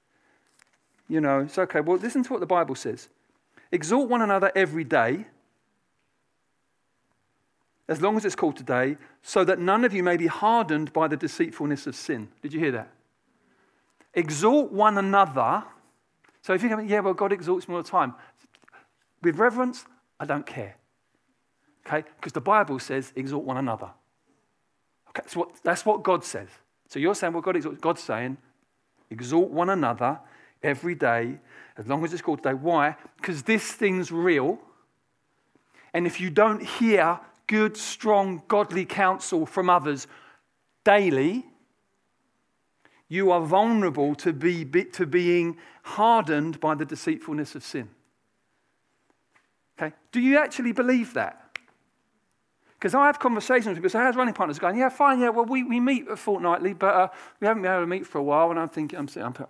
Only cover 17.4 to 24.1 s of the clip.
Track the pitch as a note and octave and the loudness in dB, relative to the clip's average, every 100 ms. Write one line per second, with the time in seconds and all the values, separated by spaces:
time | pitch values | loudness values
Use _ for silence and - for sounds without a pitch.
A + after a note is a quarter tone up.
17.4 | E3 F#3 - F3 - F#3 C3 - - _ | -2 -2 -2 -8 -2 0 0 -4 -20 _
18.4 | _ _ _ - _ _ _ _ E3+ D#3 | _ _ _ -20 _ _ _ _ -2 2
19.4 | A#3+ A3+ B3 A#3+ - _ _ _ D3 D3 | 2 2 -4 -6 -18 _ _ _ -6 -4
20.4 | - - G2 - _ _ _ _ _ _ | -6 -12 -14 -16 _ _ _ _ _ _
21.4 | _ _ _ _ - D3+ D3+ _ D#3 C#3+ | _ _ _ _ -6 -6 -6 _ -10 -6
22.4 | B2+ G#3+ D3+ C3 - C3+ B2+ - C3+ D3 | 2 2 2 -4 -6 -6 -6 -10 -6 -6
23.4 | C3+ B2+ C3 G#2+ G2+ - _ | -6 -4 -4 -6 -10 -18 _